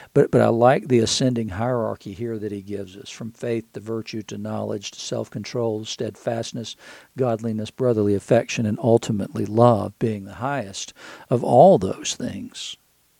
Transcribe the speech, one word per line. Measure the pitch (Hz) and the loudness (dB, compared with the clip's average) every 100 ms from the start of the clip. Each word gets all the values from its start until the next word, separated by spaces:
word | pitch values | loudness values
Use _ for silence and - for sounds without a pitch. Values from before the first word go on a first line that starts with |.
| - - | -2 2
But, | - | 4
but | 127 | 4
I | 113 | 4
like | 113 120 147 214 | 6 6 4 2
the | 123 | 2
ascending | 110 - 131 120 110 | 2 0 0 0 -4
hierarchy | 92 117 127 110 107 107 | -6 -4 -2 -4 -8 -12
here | 95 117 110 | -10 -8 -8
that | 104 | -8
he | 101 | -10
gives | 95 101 95 95 | -10 -10 -12 -16
us, | 98 | -20
from | - 113 | -14 -14
faith | - 120 117 113 | -10 -4 -4 -6
to | 120 | -14
virtue | 104 113 110 110 | -8 -8 -8 -12
to | 101 104 | -10 -10
knowledge | 107 107 107 110 101 | -8 -6 -6 -6 -10
to | - | -14
self-control, | - 117 110 - 104 127 117 107 110 | -8 -8 -8 -10 -8 -4 -4 -4 -8
steadfastness, | - 113 98 - 113 113 123 113 - - - _ - | -8 -8 -6 -6 -6 -6 -10 -12 -16 -20 -20 _ -4
godliness, | 127 113 113 110 107 | -2 -2 -4 -6 -8
brotherly | - 127 110 104 101 | -2 0 2 2 0
affection, | - 117 - - 107 | 2 2 2 -4 -2
and | 107 | -2
ultimately | 123 117 - 107 98 113 101 | 4 4 4 -4 -4 -6 -2
love | 107 120 110 98 - | 6 6 6 -2 -4
being | 117 107 98 | -4 -4 -10
the | |
highest | 98 127 143 101 98 - - - - - | -10 -6 -6 -8 -12 -14 -18 -20 -20 -4
of | 120 | -2
all | - 123 175 165 | 4 8 8 8
those | 95 - - - | 2 -6 -8 -8
things. | - 101 - - - - _ _ _ _ | -10 -10 -12 -14 -16 -16 _ _ _ _